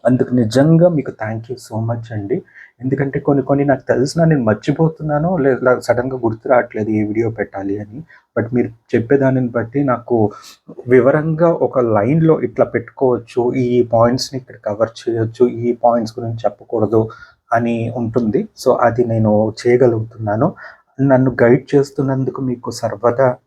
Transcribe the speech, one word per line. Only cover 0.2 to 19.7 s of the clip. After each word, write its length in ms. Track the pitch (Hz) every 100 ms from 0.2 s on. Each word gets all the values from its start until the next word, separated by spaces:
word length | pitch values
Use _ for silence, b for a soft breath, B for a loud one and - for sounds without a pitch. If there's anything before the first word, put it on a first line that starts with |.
| -
నిజంగా 540 | 127 110 120 147 165 175
మీకు 240 | 160 135 -
thank 180 | 107 113
you 140 | 113 120
so 360 | - 113 113
much 200 | 120 113
అండి. 300 | 110 98 160 B B B _
ఎందుకంటే 400 | 127 131 139 139
కొన్ని 240 | 147 139
కొన్ని 200 | 135 139
నాకు 160 | 143 131
తెలిసినా 440 | - 123 123 160
నేను 200 | 160 151
మర్చిపోతున్నాను, 920 | 113 104 - 139 160 160 156 147 165 185
లేదా 440 | 135 120 123 123
సడన్గా 360 | - 117 127 131
గుర్తు 320 | 117 110 -
రావట్లేదు 420 | 127 110 110 107
ఏ 120 | 107
వీడియో 280 | 104 107 117
పెట్టాలి 480 | 113 101 98 98 101
అని. 240 | 104 120 165 b b -
But 160 | 113
మీరు 140 | 123 -
చెప్పేదానిని 800 | - _ 117 113 139 135 131 123
బట్టి 360 | 120 113 139
నాకు 460 | 143 120 - 120 104 B B B _ - 123
వివరంగా 600 | 127 127 151 156 156 170
ఒక 260 | 160 127 135
లైన్లో 600 | 120 107 107 160 160 151
ఇట్లా 240 | 123 110
పెట్టుకోవచ్చు, 920 | 123 120 120 - 131 120 117 127 120
ఈ 280 | 131 123 123
పాయింట్స్ని 580 | 117 117 117 131 - 131
ఇక్కడ 160 | 127 110
కవర్ 320 | 107 104 113
చేయొచ్చు, 600 | - - 117 113 - 123
ఈ 240 | 117 120 117
పాయింట్స్ 340 | 120 117 110 120
గురించి 180 | 117 113
చెప్పకూడదు 720 | 104 - - 117 107 113 110 B B B _
అని 400 | 117 117 117 117 120
ఉంటుంది. 520 | 117 123 113 131 220 -
So 140 | -
అది 320 | 120 120 113
నేను 500 | 120 113 110 107 110 110
చేయగలుగుతున్నాను. 880 | 120